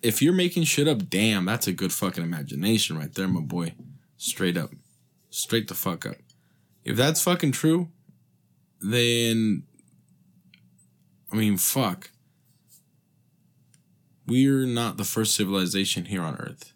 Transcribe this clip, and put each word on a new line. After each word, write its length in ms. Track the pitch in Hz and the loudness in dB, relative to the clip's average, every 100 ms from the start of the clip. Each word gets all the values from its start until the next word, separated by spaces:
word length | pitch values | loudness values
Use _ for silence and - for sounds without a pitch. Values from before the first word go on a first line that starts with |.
if 180 | 117 107 | 0 2
you're 100 | 143 | 4
making 320 | 185 175 175 | 4 2 2
shit 240 | 160 - 147 | 0 2 2
up, 200 | 139 95 | 0 -2
damn, 360 | 92 110 104 | 0 2 2
that's 240 | 90 117 - | 0 0 -2
a 40 | |
good 200 | 90 92 | -2 -2
fucking 320 | - 98 87 | -2 -2 -2
imagination 760 | 85 85 71 67 95 110 - 80 | -4 -4 -6 -2 2 2 2 -4
right 160 | 73 | -8
there, 140 | - 95 | -4 0
my 120 | 90 | 0
boy. 340 | 73 87 85 - - - _ _ | -2 -4 -4 -8 -20 -20 _ _
Straight 400 | - - 92 87 | -8 -2 0 0
up. 140 | 73 - _ _ _ _ _ | -4 -10 _ _ _ _ _
Straight 380 | - - 117 107 | -10 -2 -2 -4
the 60 | |
fuck 300 | 98 - 87 | -6 -4 -4
up. 120 | - - _ _ _ _ _ _ | -8 -12 _ _ _ _ _ _
If 120 | - 113 | -4 2
that's 260 | 139 156 | 2 2
fucking 300 | - 175 160 | 2 2 0
true, 380 | 131 160 165 170 - _ _ _ _ _ _ _ _ | 2 2 2 0 -10 _ _ _ _ _ _ _ _
then, 840 | 95 120 120 120 117 113 110 90 - _ _ _ _ _ _ _ _ - _ _ _ _ _ _ - | -2 2 2 2 2 2 2 0 -4 _ _ _ _ _ _ _ _ -20 _ _ _ _ _ _ -6
I 60 | 110 | 0
mean, 200 | 107 95 | 2 2
fuck. 520 | - - 113 92 - _ _ _ _ _ _ - _ _ _ _ _ _ _ _ _ _ _ _ _ _ - | 0 2 0 -2 -12 _ _ _ _ _ _ -20 _ _ _ _ _ _ _ _ _ _ _ _ _ _ 0
We're 400 | 123 135 135 131 | 4 4 4 2
not 300 | 120 117 95 | 0 -2 -4
the 80 | |
first 320 | 98 - 107 - | -4 0 0 2
civilization 720 | 98 98 90 95 95 - 87 | 0 0 0 0 -2 -2 -4
here 160 | 98 | -4
on 120 | 82 - | -4 -6
Earth. 360 | - - - | -10 -14 -20